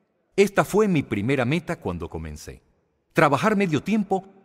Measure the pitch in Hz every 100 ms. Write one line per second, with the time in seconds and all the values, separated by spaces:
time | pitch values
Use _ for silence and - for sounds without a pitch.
0 | _ _ _ - 202 - 156 196 214 160
1 | - 104 107 139 120 170 170 165 101 87
2 | 82 82 78 76 - - _ _ _ _
3 | _ - 156 135 202 202 196 147 - 220
4 | 202 190 - -